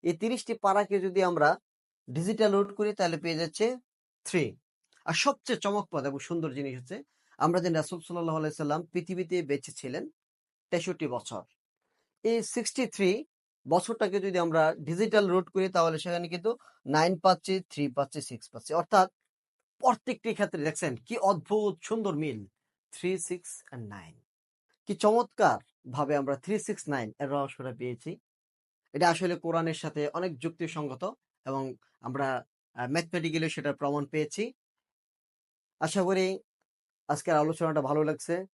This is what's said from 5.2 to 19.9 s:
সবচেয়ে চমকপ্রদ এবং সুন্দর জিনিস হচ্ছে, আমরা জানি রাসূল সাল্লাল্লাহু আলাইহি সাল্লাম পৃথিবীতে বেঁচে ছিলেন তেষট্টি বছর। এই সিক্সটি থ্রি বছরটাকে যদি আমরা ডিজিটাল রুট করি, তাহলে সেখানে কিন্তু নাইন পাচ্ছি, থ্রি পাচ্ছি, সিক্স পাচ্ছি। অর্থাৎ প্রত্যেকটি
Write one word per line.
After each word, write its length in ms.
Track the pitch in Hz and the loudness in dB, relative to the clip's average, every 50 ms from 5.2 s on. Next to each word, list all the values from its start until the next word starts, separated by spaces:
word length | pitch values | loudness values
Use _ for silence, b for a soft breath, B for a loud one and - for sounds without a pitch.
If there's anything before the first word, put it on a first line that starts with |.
| - | 2
সবচেয়ে 360 | 285 277 _ _ - 240 - - | 0 0 _ _ -4 -4 -2 0
চমকপ্রদ 400 | 202 202 208 - - - 151 127 139 | -2 0 -2 -2 -2 -4 -2 -2 -2
এবং 100 | 139 139 - - | -4 -6 -6 -4
সুন্দর 200 | 170 170 160 151 127 | -4 -4 -2 -4 -4
জিনিস 160 | 135 143 139 127 127 | -4 -6 -6 -6 -8
হচ্ছে, 180 | 123 127 175 240 277 b b b b b b b 131 | -10 -12 -12 -12 -12 b b b b b b b 2
আমরা 140 | 160 175 185 170 | 2 2 2 2
জানি 120 | 180 165 | 2 0
রাসূল 220 | 156 156 - 185 170 160 | 0 0 -2 -6 -12 -10
সাল্লাল্লাহু 340 | - 175 175 170 165 156 160 | -8 -6 -4 -2 -2 -2 0
আলাইহি 140 | 156 156 151 - 156 | -2 -2 -2 -4 -2
সাল্লাম 180 | 143 147 160 175 - _ | -2 -2 -2 -4 -4 _
পৃথিবীতে 440 | 180 165 175 190 175 185 160 180 180 165 135 | -6 -4 -4 -6 -6 -4 -2 -2 -4 -2 -2
বেঁচে 220 | 143 139 - - 127 - | -4 -4 -4 -10 -16 -12
ছিলেন 240 | - 131 123 170 269 311 _ _ _ _ _ _ _ _ _ _ _ _ | -10 -8 -8 -8 -8 -10 _ _ _ _ _ _ _ _ _ _ _ _
তেষট্টি 360 | - 170 160 185 175 - 160 139 123 | -4 -2 -2 -4 -6 -4 -4 -4 -4
বছর। 280 | 120 - - 117 98 87 _ _ _ _ _ _ _ _ _ _ _ _ _ _ _ _ 220 | -6 -6 -8 -10 -10 -12 _ _ _ _ _ _ _ _ _ _ _ _ _ _ _ _ 0
এই 80 | 233 233 - - - | 0 2 0 -2 -4
সিক্সটি 300 | 247 220 - - - 254 - - | -4 -4 -4 -2 -2 -4 -4 0
থ্রি 160 | - 196 180 196 240 311 _ _ _ _ _ _ _ _ | 0 2 2 2 0 -4 _ _ _ _ _ _ _ _
বছরটাকে 540 | 131 156 180 185 - 233 220 220 190 185 202 | 2 2 2 2 0 -2 -2 0 0 0 0
যদি 200 | 185 196 180 180 | -2 0 0 0
আমরা 360 | 170 170 160 160 156 160 165 | 0 2 4 4 4 4 2
ডিজিটাল 540 | - 156 139 165 175 220 214 214 214 202 190 | -2 -6 -6 0 0 0 4 4 4 4 6
রুট 200 | 175 185 175 - | 2 2 0 0
করি, 200 | _ 190 185 190 | _ -2 -2 2
তাহলে 300 | 185 180 165 165 160 156 | 4 4 4 4 2 -2
সেখানে 280 | - 180 175 175 175 165 | -4 -4 -4 -4 -4 -6
কিন্তু 220 | 170 175 170 220 240 240 b b b b b | -8 -4 -2 -2 -2 -2 b b b b b
নাইন 340 | 131 139 156 160 175 190 165 | 0 4 4 4 4 2 4
পাচ্ছি, 420 | - 190 180 170 _ - 190 190 185 _ | 4 4 4 4 _ -2 -2 -2 -2 _
থ্রি 220 | - - 147 139 | -4 -4 -4 -2
পাচ্ছি, 300 | 123 143 139 - - 151 | 0 -2 -2 -2 -4 -10
সিক্স 280 | - - 127 110 - - | -10 -10 -12 -14 -14 -16
পাচ্ছি। 240 | - 117 - - 151 | -18 -18 -10 -2 -2
অর্থাৎ 340 | 170 170 _ - 196 185 190 _ _ _ _ _ _ _ _ _ _ _ _ _ _ - | -2 0 _ 6 6 6 6 _ _ _ _ _ _ _ _ _ _ _ _ _ _ 4
প্রত্যেকটি 500 | 254 | 4